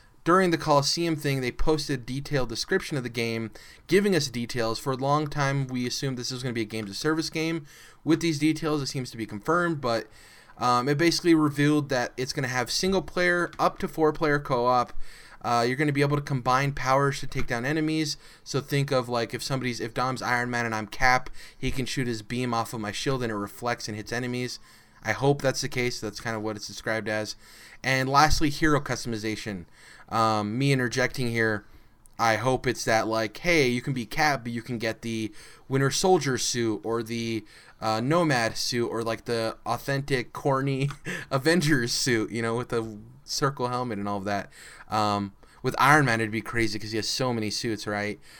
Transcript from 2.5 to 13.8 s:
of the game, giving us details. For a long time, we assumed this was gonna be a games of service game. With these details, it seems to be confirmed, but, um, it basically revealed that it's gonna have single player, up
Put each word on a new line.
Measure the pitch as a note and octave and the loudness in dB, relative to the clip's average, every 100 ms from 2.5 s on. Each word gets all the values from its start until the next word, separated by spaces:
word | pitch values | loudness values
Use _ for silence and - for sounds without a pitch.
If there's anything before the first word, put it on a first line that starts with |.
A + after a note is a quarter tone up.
| A2+ - F#3+ - C#3+ | -4 -2 -2 -2 -4
of | |
the | A#2+ | -4
game, | A#2 A#2 A2+ A2 - - - - | -4 -2 -2 -6 -10 -20 -20 2
giving | F#3+ G#3 | 2 4
us | E3+ C3 | 2 0
details. | A#2+ A#2 B2 A2+ A2+ | -4 -4 -2 -2 -2
For | C#3+ | -4
a | B2+ | -2
long | C3+ D3+ D3 | 2 2 0
time, | D3 C#3 C#3 B2+ | 0 0 0 -2
we | B2+ | -2
assumed | B2 - C#3 A#2+ | -4 -4 -4 -4
this | A#2+ | -6
was | B2+ | -6
gonna | B2+ | -4
be | A2+ | -4
a | |
games | G#2+ A2 G2+ | -4 -4 -6
of | G2 | -4
service | D3+ D#3+ D#3 | -2 0 -2
game. | D#3+ D#3+ E3 - - - - | -4 -2 -4 -8 -20 -20 -6
With | C#3+ E3 | 0 2
these | E3+ D3 | 2 2
details, | D#3 D#3 D#3+ D3+ | 0 0 -2 -2
it | C3 | -2
seems | C#3 B2 | -6 -8
to | A2+ | -8
be | G#2 | -8
confirmed, | G#2+ D#3 F3 E3+ D3+ | -6 0 2 2 0
but, | B2 A2+ - - - - - - | 0 0 -2 -14 -20 -20 -20 -2
um, | B2 B2 C3 | 2 2 2
it | D3 | 4
basically | E3+ D#3+ F3 | 4 4 4
revealed | D#3+ D3+ D3 D3 D3+ C#3 | 6 4 4 4 4 2
that | B2+ A#2 - | -2 -2 -4
it's | C3 | -6
gonna | D3+ B2+ | -4 -2
have | B2+ A#2+ | -2 -2
single | - F#3+ F#3+ | 0 0 0
player, | C#3+ F3+ F3 F3 E3+ - | -2 0 2 2 -2 0
up | F3 - | -2 0